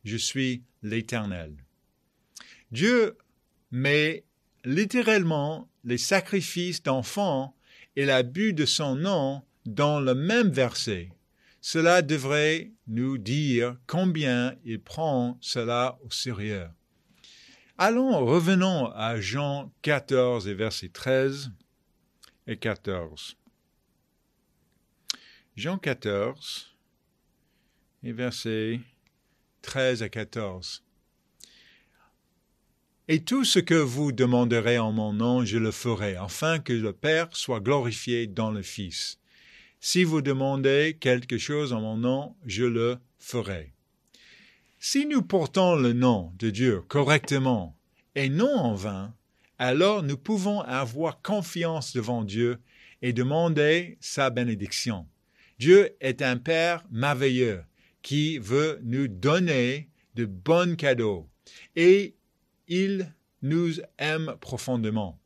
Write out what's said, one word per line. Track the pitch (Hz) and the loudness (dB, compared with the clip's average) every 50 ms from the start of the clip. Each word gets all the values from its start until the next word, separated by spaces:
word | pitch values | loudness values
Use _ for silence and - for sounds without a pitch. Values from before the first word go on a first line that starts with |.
| - | -8
Je | 104 110 | -6 -6
suis | 113 - - - 135 131 127 123 120 - _ _ _ | -4 -4 -4 -2 -2 -2 -2 -4 -6 -10 _ _ _
l'Éternel. » | - 107 110 117 110 - 120 113 107 101 92 87 82 78 76 71 65 _ _ _ _ _ _ _ _ _ _ _ _ _ _ - - - - - _ _ | -10 -6 -4 -6 -4 -4 -6 -6 -4 -6 -8 -8 -10 -14 -16 -20 -20 _ _ _ _ _ _ _ _ _ _ _ _ _ _ -20 -20 -20 -20 -20 _ _
Dieu | 113 117 170 226 247 240 220 - - _ _ _ _ _ _ _ _ _ _ _ | -4 0 2 4 4 4 2 2 -2 _ _ _ _ _ _ _ _ _ _ _
met | 120 127 131 143 147 151 151 156 160 - _ _ _ _ _ _ _ _ - | -6 -2 0 2 4 4 2 2 -2 -6 _ _ _ _ _ _ _ _ -4
littéralement | 127 135 175 214 202 - 247 226 220 220 208 180 165 156 147 143 147 160 - 247 _ _ _ - | -2 0 0 0 2 0 2 2 4 4 4 4 2 0 0 -2 -2 -4 -8 -12 _ _ _ -4
les | 120 123 123 | -4 -4 -2
sacrifices | - - 196 190 190 - 208 196 - - - 175 175 180 170 - | 0 2 2 2 2 0 -2 -2 -2 -2 -4 -4 -4 -4 -4 -4
d'enfants | _ 151 131 131 123 - - 208 208 185 147 131 135 139 _ _ _ _ - - - _ _ | _ -2 -2 -2 -2 -4 -4 -2 0 0 0 -2 -2 -6 _ _ _ _ -20 -20 -20 _ _
et | 139 139 | -2 2
l'abus | 139 135 131 127 123 131 175 214 220 | 4 4 4 2 0 -2 0 0 0
de | 185 151 147 | 2 0 0
son | 131 - - 156 139 127 | 0 0 0 0 -2 -2
nom | 135 165 196 196 160 139 135 139 139 - _ _ _ _ | 0 0 0 0 0 0 -2 -4 -6 -12 _ _ _ _
dans | 117 104 98 143 147 151 147 | -8 0 2 2 2 2 2
le | 139 131 123 | 2 2 0
même | 131 151 180 220 240 233 190 | 2 2 2 2 4 4 4
verset. | 131 135 127 117 - - - 113 101 90 85 92 - _ _ _ _ _ _ _ _ _ | 4 2 0 0 0 -4 -4 -4 -4 -6 -6 -12 -18 _ _ _ _ _ _ _ _ _
Cela | - - - 160 160 170 180 180 | -10 -4 0 4 6 6 6 6
devrait | 165 139 156 147 131 135 147 151 151 156 160 165 - - - _ _ | 4 2 -2 -2 0 0 0 2 2 2 0 -2 -6 -12 -20 _ _
nous | - 110 117 127 131 135 123 | -6 -4 -2 -2 -2 -4 -4
dire | 98 107 131 147 151 139 123 117 120 123 123 - _ - | -4 -2 -2 0 0 2 2 2 0 0 -4 -10 _ -4
combien | - 175 185 185 165 156 147 131 123 123 120 131 127 - - | -2 0 2 2 0 0 0 0 0 0 0 -2 -4 -8 -10
il | 117 113 107 | -8 -8 -8
prend | _ - - 156 160 156 139 127 120 123 120 120 | _ -12 -8 -4 -2 0 0 0 0 -2 -4 -8
cela | - - - 131 113 117 120 120 123 131 123 - 135 | -8 -6 -4 -4 -2 0 0 0 0 -2 -2 -8 -14
au | 120 | -10
sérieux. | - - - 131 113 95 104 107 104 95 87 82 82 _ _ _ _ _ _ _ _ _ - - - - - - - _ _ _ _ - | -8 -6 -6 -6 -6 -6 -4 -4 -4 -6 -8 -10 -16 _ _ _ _ _ _ _ _ _ -20 -20 -20 -20 -20 -20 -20 _ _ _ _ 2
Allons, | 180 208 233 247 262 269 233 156 127 | 2 4 4 4 2 2 2 2 4
revenons | 120 143 170 160 180 190 180 185 190 185 151 127 113 | 4 4 4 4 4 4 4 4 2 2 0 -2 -4
à | - 107 110 113 117 110 | -4 -4 -4 -2 -2 -2
Jean | 95 95 110 143 147 143 143 143 135 - _ _ | -4 -4 -4 -2 -2 -2 -4 -6 -8 -12 _ _
quatorze | - 151 147 135 - - 135 127 123 123 123 113 92 101 | 0 0 0 0 0 0 2 4 4 4 2 -2 -4 -6
et | 101 | -4
versets | 92 110 110 - - - - | -2 -4 -4 -4 -8 -12 -12
treize | _ - - 131 131 131 135 139 135 143 139 123 95 _ _ _ _ _ _ _ _ _ _ _ _ _ - _ _ _ _ | _ -8 -2 0 2 2 2 0 -2 -4 -12 -14 -16 _ _ _ _ _ _ _ _ _ _ _ _ _ -20 _ _ _ _
et | - 110 | -10 -10
quatorze. | 101 - 113 101 - - 101 95 90 85 78 76 - - - - _ _ _ _ _ _ _ _ _ _ _ _ _ _ _ _ _ _ _ _ _ _ _ _ _ _ _ _ _ _ _ _ _ _ - - - - - - _ _ _ _ | -4 -4 -4 -4 -4 -6 -6 -6 -6 -8 -10 -14 -16 -18 -18 -18 _ _ _ _ _ _ _ _ _ _ _ _ _ _ _ _ _ _ _ _ _ _ _ _ _ _ _ _ _ _ _ _ _ _ -10 -10 -10 -10 -20 -20 _ _ _ _
Jean | 104 104 135 196 190 | -8 -6 -6 -6 -4
quatorze | - 151 123 - - 107 101 98 104 123 135 - - - - - - - _ _ _ _ _ _ _ _ _ _ _ _ _ _ _ _ _ _ _ _ _ _ _ _ _ _ | -4 -6 -6 -4 -4 -4 -2 -2 -2 -4 -6 -10 -14 -14 -14 -14 -16 -18 _ _ _ _ _ _ _ _ _ _ _ _ _ _ _ _ _ _ _ _ _ _ _ _ _ _
et | - 120 | -12 -12
versets | 113 113 123 123 - - - 113 110 110 110 113 117 123 117 _ _ _ _ _ _ _ _ _ _ _ _ _ _ _ | -6 -6 -6 -6 -6 -6 -6 -4 -2 -2 -2 -2 -4 -6 -8 _ _ _ _ _ _ _ _ _ _ _ _ _ _ _
treize | - - - 135 131 131 127 110 | -16 -6 -2 0 2 2 0 0
à | 113 98 | -4 -6
quatorze. « | - 113 104 - - 120 107 98 92 92 92 - - - _ _ _ _ _ _ _ _ _ _ _ _ - - _ _ _ _ _ _ _ _ _ _ _ _ _ _ _ _ _ _ _ _ _ _ _ _ _ _ _ _ _ _ _ - | -6 -8 -8 -6 -8 -8 -8 -6 -8 -10 -12 -14 -14 -16 _ _ _ _ _ _ _ _ _ _ _ _ -20 -20 _ _ _ _ _ _ _ _ _ _ _ _ _ _ _ _ _ _ _ _ _ _ _ _ _ _ _ _ _ _ _ 0
Et | 160 160 160 | 0 0 0
tout | - 247 277 254 | 0 0 2 2
ce | - - 185 | 4 4 2
que | 175 - 165 | 4 4 4
vous | 165 147 127 120 139 151 143 | 4 4 2 0 -2 -2 -2
demanderez | 123 110 127 123 123 120 123 117 120 117 104 117 120 117 | 2 2 2 4 4 4 4 4 2 2 2 2 2 2
en | 110 110 | 2 0
mon | 107 110 107 107 | 0 0 -2 -2
nom, | 104 104 113 120 123 127 123 | -2 0 2 2 2 2 2
je | 98 101 113 | 0 0 0
le | 110 110 | 0 0
ferai, | 104 - - 123 113 95 104 101 95 | -2 -2 -4 -4 -2 -2 -2 -4 -4
afin | 87 95 95 - - 151 160 165 156 | -6 -8 -10 -6 -4 0 0 0 -2
que | - - | -2 -2
le | 123 113 110 107 | -2 -2 -2 -4
Père | 92 _ - 151 156 160 170 165 | -6 _ 0 2 2 2 0 -2
soit | - - - - 123 110 | -6 -8 -4 -4 -4 -2
glorifié | 98 120 143 143 120 120 110 - - 123 120 117 117 | 2 2 2 2 2 -2 -6 -6 -4 -2 -2 -2 -2
dans | 110 95 - 110 110 | -4 -4 -4 -2 -2
le | 107 101 | -2 -6
Fils. | 95 - - - 101 90 - - - - - _ _ _ _ _ - - - - - _ _ _ | -8 -10 -10 -8 -8 -8 -8 -8 -8 -8 -10 _ _ _ _ _ -20 -20 -20 -20 -20 _ _ _
Si | - - - 180 | -6 0 2 4
vous | 185 165 160 156 | 4 4 2 0
demandez | 135 139 135 131 135 135 139 135 135 135 135 143 151 160 156 160 | 2 0 0 0 0 -2 -2 2 2 4 4 4 4 2 -2 -2
quelque | - 131 127 123 123 127 120 113 | 2 2 2 2 0 -4 -6 -4
chose | - - 147 147 151 131 | -4 -4 -2 -2 -2 -2
en | 123 110 | -2 -4
mon | 107 110 110 | -4 -4 -4
nom, | 113 120 123 131 135 147 - - _ - | -2 0 0 0 -2 -4 -8 -14 _ -12
je | 120 92 104 123 | -8 -4 0 0
le | 120 117 113 117 120 123 123 _ _ _ _ | 0 2 0 0 0 -2 -4 _ _ _ _
ferai. » | - - - 120 101 95 95 85 78 71 - _ _ _ _ _ _ _ _ _ - - - - - - _ _ _ _ _ _ | -16 -8 -6 -6 -6 -6 -8 -10 -10 -16 -20 _ _ _ _ _ _ _ _ _ -20 -20 -20 -20 -20 -20 _ _ _ _ _ _
Si | - - - 269 294 | -8 -2 0 0 0
nous | 294 302 254 | 2 0 0
portons | 165 - 196 185 151 - - 190 185 180 170 | 2 2 2 0 0 2 2 4 4 6 6
le | 151 127 120 | 4 4 2
nom | 117 120 127 127 117 98 87 82 90 92 | 4 4 4 4 4 2 0 -6 -8 -4
de | 113 113 | -4 -2
Dieu | 98 104 127 127 107 90 | 0 2 2 2 2 0
correctement | - _ - 147 139 131 156 147 - - 143 135 131 131 123 107 90 80 - _ _ _ _ _ _ _ _ | -4 _ 0 2 4 4 2 2 2 0 -2 0 2 2 0 0 -2 -6 -14 _ _ _ _ _ _ _ _
et | 139 139 135 | -4 -2 0
non | 139 165 233 285 285 | 0 2 2 2 2
en | 233 147 117 107 | 2 2 0 -2
vain, | 95 95 107 98 95 98 113 113 _ _ _ _ _ _ _ _ - | -2 -4 -6 -6 -8 -10 -12 -16 _ _ _ _ _ _ _ _ -2
alors | 123 127 127 147 175 202 214 202 | 0 0 2 4 4 2 2 0
nous | 160 139 139 | -2 -4 -4
pouvons | 131 _ - 220 202 185 208 208 202 | -6 _ -2 -2 0 0 -2 -2 -2
avoir | 151 123 127 131 139 117 113 143 165 160 - _ | -4 -4 -4 -4 -4 -4 -4 -4 -4 -4 -4 _
confiance | - - 208 208 170 - - 170 170 165 160 156 123 - - | -6 -4 -4 -2 -4 -4 -6 -4 -4 -2 -4 -4 -8 -4 -6
devant | 127 107 117 123 117 | -4 -2 -2 -4 -4
Dieu | 110 98 101 113 120 120 120 117 _ _ _ - - - - _ | -4 -4 -2 0 0 0 -2 -4 _ _ _ -20 -20 -20 -16 _
et | - 123 | -4 -2
demander | 120 120 123 131 147 160 170 170 160 147 147 151 160 170 175 170 - _ | 0 0 0 0 0 0 2 2 2 2 2 2 2 0 -2 -6 -16 _
sa | - - - 143 139 131 | -14 -8 -2 0 0 0
bénédiction. | 117 123 120 120 110 98 101 98 - - - 123 107 92 80 - _ _ _ _ _ _ _ _ _ - | 0 0 -2 -2 -2 -4 -6 -6 -6 -6 -4 -4 -6 -6 -10 -16 _ _ _ _ _ _ _ _ _ 0
Dieu | 117 156 185 202 196 - - _ | 6 8 10 10 8 6 -2 _
est | 131 135 123 - | -4 -4 -2 0
un | 143 127 123 | 0 0 0
Père | 120 123 160 165 160 165 175 170 170 - - | -2 0 0 2 2 2 2 0 -2 -6 -8
merveilleux | 117 113 131 143 147 127 139 135 127 127 123 117 101 90 80 _ _ _ _ _ _ _ | -4 -2 0 0 0 2 2 0 2 2 2 0 0 -4 -10 _ _ _ _ _ _ _
qui | - - 139 147 151 156 160 135 | -8 -2 0 0 0 0 -2 -4
veut | 101 98 123 143 151 160 143 - 123 | -4 0 0 2 2 0 -2 -4 -6
nous | 117 120 135 139 127 | -4 -2 -2 -2 -2
donner | 95 90 92 139 156 185 180 170 147 127 120 123 135 147 151 _ _ _ _ _ _ | -4 0 2 2 4 4 2 2 2 2 2 0 -2 -6 -10 _ _ _ _ _ _
de | 117 117 | -4 -4
bons | 101 95 92 95 143 160 175 180 175 165 | -4 -6 -6 2 2 4 4 4 2 -2
cadeaux | 165 151 139 127 120 113 107 98 85 78 - _ _ _ - - - - _ _ | 0 2 0 2 2 0 -2 -2 -4 -8 -16 _ _ _ -20 -20 -20 -20 _ _
et | 170 165 180 190 202 202 - _ _ _ _ _ _ _ _ _ _ _ - | 6 8 8 8 8 4 -2 _ _ _ _ _ _ _ _ _ _ _ -4
il | 170 185 190 196 202 190 180 147 - _ _ _ _ _ | 0 0 0 0 -2 -4 -6 -8 -12 _ _ _ _ _
nous | - 135 156 170 175 170 160 175 - - _ - | -4 0 0 2 0 0 -2 -4 -10 -16 _ -4
aime | 135 151 156 160 160 147 117 - | -4 -2 -2 -2 -4 -6 -8 -10
profondément. | - - 127 120 - - 127 120 110 107 110 110 104 87 76 - _ | -10 -10 -10 -8 -4 -4 -2 -2 0 0 -2 -2 -4 -4 -8 -14 _